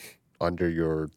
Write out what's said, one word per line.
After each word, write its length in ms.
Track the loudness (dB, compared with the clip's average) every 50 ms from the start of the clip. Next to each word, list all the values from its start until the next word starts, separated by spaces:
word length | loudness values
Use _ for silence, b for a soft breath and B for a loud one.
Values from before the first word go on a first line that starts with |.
| B B B B _ _ _ -2
under 280 | -2 0 0 0 0 0
your 400 | 2 2 2 2 0 0 -2 -4 -8